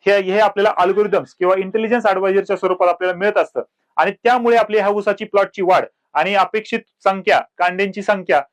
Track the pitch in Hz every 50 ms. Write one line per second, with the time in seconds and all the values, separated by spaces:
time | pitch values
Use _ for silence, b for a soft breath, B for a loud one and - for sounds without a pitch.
0 | _ 196 202 202 190 185 190 214 214 202 202 202 196 214 - - 180 185 190 208
1 | 208 202 196 180 139 - _ _ 180 180 190 196 196 190 196 220 220 214 240 240
2 | 233 208 190 185 190 190 190 196 190 - 196 180 - 185 180 185 185 180 175 -
3 | 185 185 180 175 190 208 208 196 160 - _ 127 113 _ _ _ _ _ _ -
4 | 160 190 196 _ _ 233 247 254 233 233 233 233 214 220 214 214 190 202 208 208
5 | 202 214 202 - 214 208 - 202 196 190 _ - 190 175 185 151 120 - _ _
6 | _ _ _ 147 160 190 202 196 156 139 - 220 214 - 240 220 - _ _ _
7 | _ 196 196 190 175 214 185 135 - _ _ - 175 180 180 185 202 196 180 208
8 | 196 214 208 196 180 170 175 143 139 _